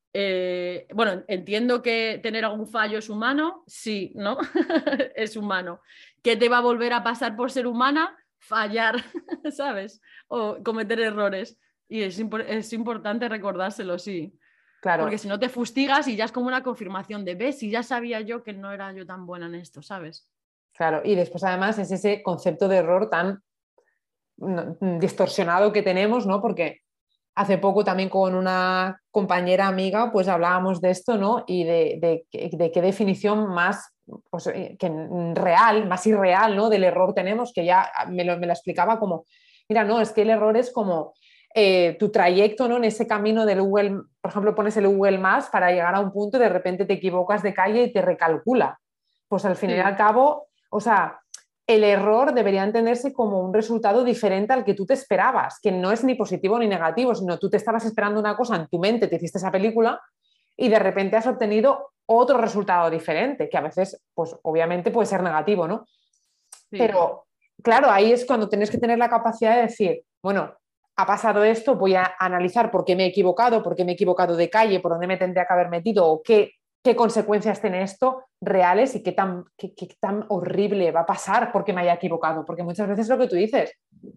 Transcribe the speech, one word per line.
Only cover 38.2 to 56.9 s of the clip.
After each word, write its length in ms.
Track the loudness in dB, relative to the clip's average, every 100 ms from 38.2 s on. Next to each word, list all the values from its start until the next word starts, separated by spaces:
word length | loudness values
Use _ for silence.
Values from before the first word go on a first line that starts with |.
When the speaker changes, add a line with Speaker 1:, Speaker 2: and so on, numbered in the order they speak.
| -2
Speaker 2:
lo, 120 | -2
me 100 | -2
lo 60 |
explicaba 460 | -4 -4 -2 0 0
como, 260 | -2 -6 -10 _ _ _ -2
"Mira, 140 | 0 2
no, 160 | 0
es 100 | 0
que 120 | 2
el 60 | 2
error 280 | 4 2 2
es 140 | 0
como, 400 | -2 -2 -2 -6 _ _ _ _
eh, 420 | 2 4 6 4 2
tu 120 | 0
trayecto, 560 | 4 4 4 2 2 0
¿no? 100 | 2
En 60 | 0
ese 220 | 0 -2
camino 380 | 0 0 2 2
del 160 | 2
Google, 400 | 2 2 0 -2 -10 _
por 100 | -8
ejemplo, 240 | -2 0 0
pones 200 | 0 2
el 100 | 2
Google 280 | 4 2 2
Maps 300 | 2 2 0
para 200 | 2 2
llegar 240 | 2 2 0
a 60 |
un 100 | -2
punto 260 | -4 -2 2
y 40 |
de 80 | 2
repente 360 | 2 -2 -2 -2
te 80 |
equivocas 500 | -2 0 0 0 0
de 100 | 0
calle 300 | 0 2 2
y 100 | 2
te 80 | 2
recalcula". 800 | 0 2 0 0 0 2 0 -4 _ _ _ _ -6
Pues 160 | -2 -2
al 100 | -2
fin 160 | -2
y 20 |
Speaker 1:
Sí. 60 | 0
Speaker 2:
al 160 | 0 2
cabo, 520 | 4 6 4 2 -8 _ -8
o 100 | -4
sea, 380 | 2 2 0 -6 _ -20 _ _ 2
el 160 | 6
error 500 | 6 4 4 4 4
debería 300 | 2 2 2
entenderse 480 | 2 2 2 0 -2
como 280 | -2 0 0
un 120 | 0
resultado 500 | 0 0 0 2 2
diferente 500 | 2 2 0 0 0
al 100 | 0 0
que 100 | -2
tú 100 | 0
te 80 |
esperabas, 640 | -2 0 2 2 2 -2 -2
que 100 | -2
no 200 | 0 0
es 120 | 0
ni 120 | 0 0
positivo 440 | -4 -2 0 0
ni 80 | 0
negativo, 480 | 0 -2